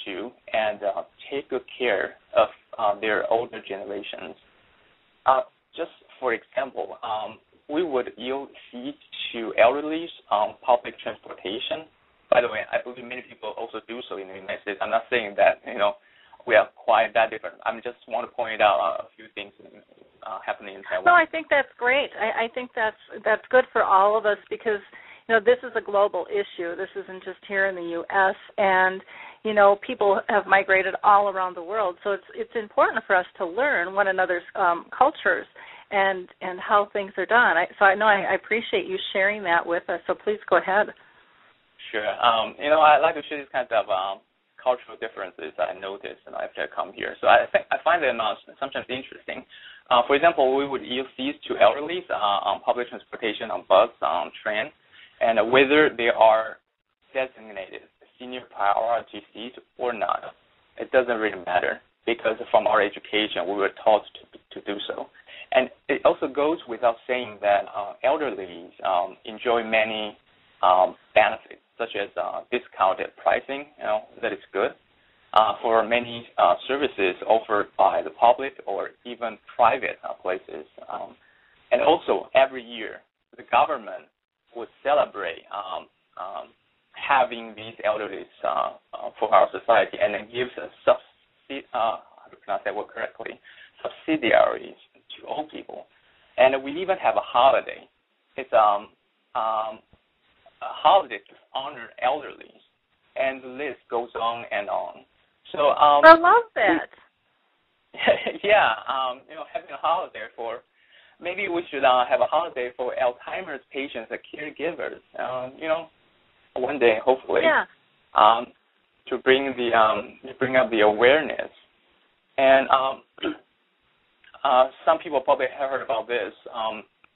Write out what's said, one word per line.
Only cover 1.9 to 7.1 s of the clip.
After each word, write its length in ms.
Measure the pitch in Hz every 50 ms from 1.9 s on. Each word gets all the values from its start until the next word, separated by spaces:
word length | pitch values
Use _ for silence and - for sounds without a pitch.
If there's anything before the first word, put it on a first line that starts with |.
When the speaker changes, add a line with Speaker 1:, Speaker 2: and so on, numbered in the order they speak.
| 98 90 - - - _ _ _ -
Speaker 1:
of, 140 | 120 107 - - - _ _ - -
uh, 160 | 110 104 101 104
their 300 | 110 110 104 92 - -
older 300 | 113 117 120 117 113 107 - -
generations. 680 | 98 98 104 104 101 - - - - - 90 85 - _ _ _ _ _ _ _ _ _ _ _ _ _ _ _ _ _ -
Uh, 160 | 127 131 127 - - _ _ _ _ -
just 160 | 160 170 - - _ _ _ - -
for 160 | 131 123 113
example, 640 | 104 - _ - 131 135 131 - - - - - -
um, 360 | - 110